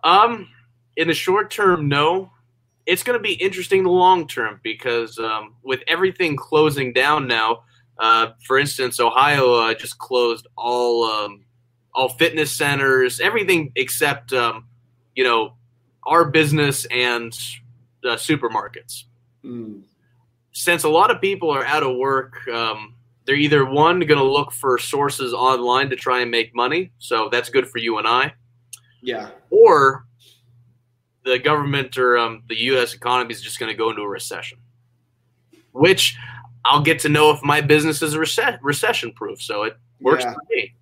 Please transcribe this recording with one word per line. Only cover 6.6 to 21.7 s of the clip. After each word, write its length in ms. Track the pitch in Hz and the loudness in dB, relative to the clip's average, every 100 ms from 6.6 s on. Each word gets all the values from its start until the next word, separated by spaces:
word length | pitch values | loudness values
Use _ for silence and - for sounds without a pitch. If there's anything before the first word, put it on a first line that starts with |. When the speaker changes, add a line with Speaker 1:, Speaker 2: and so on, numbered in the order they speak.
| 156 143 127 | 2 0 -2
Speaker 1:
down 340 | 123 139 151 131 | 0 2 0 0
now, 380 | 117 110 117 _ _ _ - | 0 0 -2 _ _ _ -4
uh, 300 | 113 113 117 - - | 2 2 2 -6 -2
for 120 | 135 | 0
instance, 420 | 143 - 127 - | 0 -4 -6 0
Ohio, 540 | 117 120 143 143 127 | 0 4 4 4 4
uh, 200 | 120 113 | 2 0
just 240 | 110 120 - | -4 -8 -14
closed 480 | - 123 120 113 _ - | -4 0 0 -2 _ -8
all, 460 | 117 120 120 117 | -4 0 0 0
um, 420 | 113 107 104 101 _ _ _ _ _ | 0 -2 -6 -12 _ _ _ _ _
all 140 | 127 131 | -2 -2
fitness 420 | - 165 156 147 | 0 0 0 -4
centers, 680 | - 143 139 135 131 127 123 | -2 -2 0 2 2 0 0
everything 540 | 180 226 190 175 147 | -2 0 0 0 0
except, 580 | 123 127 - 147 139 - | -6 -6 -2 -2 -2 -4
um, 340 | 131 117 110 - _ _ _ _ - | -2 -2 -4 -16 _ _ _ _ -2
you 80 | |
know, 300 | 127 117 104 _ _ _ _ _ - | 0 2 -2 _ _ _ _ _ 0
our 200 | 165 151 | 2 4
business 580 | 156 151 151 143 139 120 | 2 2 0 0 -2 -6
and, 400 | 123 123 120 117 117 - - - _ _ _ | -2 -2 -2 -6 -12 -14 -14 -20 _ _ _
uh, 60 | 127 | -6
supermarkets. 880 | 117 - 147 117 107 101 - - - - _ _ _ | -4 -2 -2 -2 -6 -8 -18 -18 -18 -18 _ _ _
Speaker 2:
Mm. 380 | - 120 110 101 _ _ _ _ _ _ _ | -16 -14 -14 -16 _ _ _ _ _ _ _
Speaker 1:
Since 320 | - - 170 | -6 -2 0
a 40 | 160 | 2
lot 220 | 160 208 | 4 2
of 100 | - | 2
people 300 | 196 190 165 | -2 -2 -2
are 140 | 139 | -2
out 160 | 131 | 0